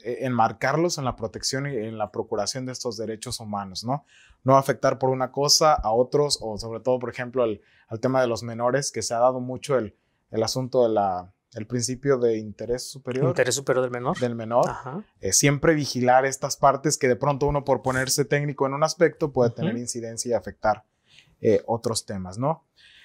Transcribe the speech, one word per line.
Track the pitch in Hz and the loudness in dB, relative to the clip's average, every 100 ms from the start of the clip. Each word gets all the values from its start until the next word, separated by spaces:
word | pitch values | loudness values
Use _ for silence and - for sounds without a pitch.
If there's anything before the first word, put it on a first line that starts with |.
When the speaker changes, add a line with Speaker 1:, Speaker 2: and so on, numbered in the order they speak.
Speaker 1:
eh, | 113 120 | -10 -6
enmarcarlos | 127 120 113 107 131 151 170 160 | -2 2 2 2 -2 0 0 -2
en | |
la | 131 - | -6 -6
protección | 113 110 - 135 143 | -8 -6 -4 -4 -4
y | 131 | -6
en | 110 113 | -6 -6
la | 104 | -6
procuración | 117 104 107 101 131 131 | -6 -4 -4 -4 -4 -8
de | |
estos | 123 123 107 | -8 -8 -8
derechos | 107 107 123 - | -8 -8 -10 -10
humanos, | 110 101 98 90 | -8 -8 -8 -8
¿no? | 113 143 _ _ _ _ | -6 -6 _ _ _ _
No | 127 135 | 4 4
afectar | 135 - 135 123 | 4 0 0 0
por | 131 | 0
una | 131 127 | 0 -2
cosa | - 143 - 156 | -2 2 4 4
a | 151 107 | 4 2
otros, | 117 127 147 147 - | 2 2 2 0 -2
o | 110 104 | -6 -8
sobre | 113 113 | -10 -4
todo, | 120 127 | 0 0
por | 120 | -2
ejemplo, | 117 123 127 | -8 -4 0
al, | 117 101 _ _ - | 0 -2 _ _ -12
al | 113 | -4
tema | 127 131 | 0 2
de | 123 | 2
los | 113 | 0
menores, | 117 113 123 131 139 | -4 -2 0 0 -2
que | 117 | -6
se | - | -4
ha | 117 | 2
dado | 127 127 | 2 2
mucho | 127 127 - 131 | -6 -6 -2 0
el, | 104 - _ _ _ | -2 -10 _ _ _
el | 110 | -2
asunto | 110 131 127 131 | -2 -2 0 2
de | 117 | 4
la, | 107 98 90 92 _ _ | 4 2 -2 -8 _ _
el | 113 107 | -14 -6
principio | 123 120 127 139 131 | -4 -4 -2 0 2
de | 120 110 | 2 0
interés | 107 101 110 123 - | -4 -8 -6 -6 -6
superior. | 135 127 123 131 | -12 -6 0 0
Speaker 2:
Interés | 131 127 120 | 2 0 0
superior | 135 127 | 0 0
del | 127 | 0
menor. | 123 127 - | -2 -4 -2
Speaker 1:
Del | 123 117 | -2 -4
menor. | 113 120 170 | 0 2 2
Speaker 2:
Ajá. | - 127 170 - _ | -2 -10 -12 -12 _
Speaker 1:
Eh, | 98 | -2
siempre | - 143 143 165 | 2 4 4 2
vigilar | 156 135 123 123 127 | 2 0 0 4 6
estas | 135 131 139 - | 4 -2 -6 2
partes | 139 131 156 - | 4 4 0 2
que | 131 | 2
de | 120 | 2
pronto | 143 135 143 | 0 0 0
uno, | 143 | 0
por | 135 127 | 0 0
ponerse | 135 131 131 - | 0 -2 0 0
técnico | 135 147 147 143 135 | 0 0 0 -2 -2
en | |
un | 139 | 0
aspecto, | 156 - 165 - 156 | 0 2 2 2 -2
puede | 131 120 | 2 2
tener | - 170 | 2 -2
Speaker 2:
Ujú. | 233 | -2
Speaker 1:
incidencia | 120 120 113 113 123 | -6 -8 -8 -6 -2
y | |
afectar, | 110 - - 110 107 _ _ _ - _ - | -2 -2 -2 0 0 _ _ _ -20 _ 0
eh, | 110 98 - | 4 4 2
otros | 117 117 110 - | -2 0 -4 -6
temas, | 98 92 101 | -8 -8 -4
¿no? | 139 160 _ _ - - | -2 -2 _ _ -20 -20